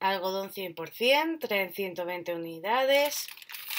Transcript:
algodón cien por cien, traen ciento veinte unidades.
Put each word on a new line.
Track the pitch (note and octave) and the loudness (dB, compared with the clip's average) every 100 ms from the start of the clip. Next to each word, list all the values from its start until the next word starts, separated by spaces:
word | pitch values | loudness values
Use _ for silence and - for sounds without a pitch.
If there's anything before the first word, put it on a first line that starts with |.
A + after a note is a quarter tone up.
algodón | F#3+ G3 F#3 G3 G3 | 0 2 0 -2 -4
cien | G3+ F#3 E3 | -6 -6 -6
por | D#3+ | -10
cien, | - A#3+ C#4+ D#4+ D#4+ | 0 4 6 4 -2
traen | A#3 G3+ F#3 | 0 0 0
ciento | F3 F#3+ F3 | -2 -4 -4
veinte | F3 F3+ E3+ E3+ | -4 -4 -4 -4
unidades. | E3 E3 F#3+ B3 C4 C#5+ C#5+ - - - - - - | -6 -6 0 2 6 4 4 0 -8 -12 -16 -14 -8